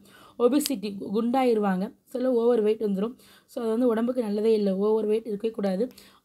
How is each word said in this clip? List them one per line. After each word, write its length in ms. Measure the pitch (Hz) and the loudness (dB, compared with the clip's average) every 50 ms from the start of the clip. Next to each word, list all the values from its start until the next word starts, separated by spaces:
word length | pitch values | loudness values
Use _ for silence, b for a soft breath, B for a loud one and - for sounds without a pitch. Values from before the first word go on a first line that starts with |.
| B B B B B B B - | B B B B B B B 0
ஒபிசிட்டி, 540 | 240 247 254 294 294 - 269 196 202 208 196 | 2 4 4 2 0 0 -4 -4 -6 -8 -8
கு-, 140 | 196 - 233 196 | -10 -8 -4 -2
குண்டாயிருவாங்க. 800 | 226 233 240 240 269 262 247 226 214 208 196 185 180 196 240 - _ _ | -2 0 0 0 2 2 2 2 2 2 0 0 0 -2 -6 -8 _ _
சில 280 | _ - 247 254 262 | _ -8 -4 -2 0
ஓவர் 300 | 254 233 226 240 247 226 | 0 2 2 2 2 4
வெயிட் 200 | 208 214 220 220 | 2 2 0 0
வந்துரும். 340 | 226 208 196 190 202 233 254 B B B B B B | -2 -2 -2 -2 -4 -4 -6 B B B B B B
So, 180 | _ - 262 233 | _ -10 -6 -4
அது 80 | 220 | -2
வந்து 160 | 220 233 254 | 0 2 2
உடம்புக்கு 340 | 240 220 220 233 233 247 254 | 2 2 2 0 0 -2 -2
நல்லதே 320 | 226 208 202 214 214 226 220 | -2 -2 -2 0 2 2 2
இல்ல. 220 | 214 202 196 190 | 4 2 0 0
ஓவர் 300 | 190 202 214 220 220 214 | 0 2 2 2 0 2
வெயிட் 200 | 208 214 226 226 | 0 0 -2 -2
இருக்கவே 280 | 240 202 196 - 226 220 | -6 -8 -6 -6 -6 -4
கூடாது. 380 | - 196 196 185 185 240 - B B B B B B | -2 -2 -2 0 -2 -2 -4 B B B B B B